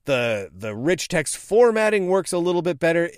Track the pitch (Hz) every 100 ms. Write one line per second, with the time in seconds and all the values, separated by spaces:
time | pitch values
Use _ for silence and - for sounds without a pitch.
0 | - 127 120 104 92 90 107 104 139 185
1 | - 170 151 - - 208 240 220 214 208
2 | 180 190 170 175 175 175 170 151 165 170
3 | 170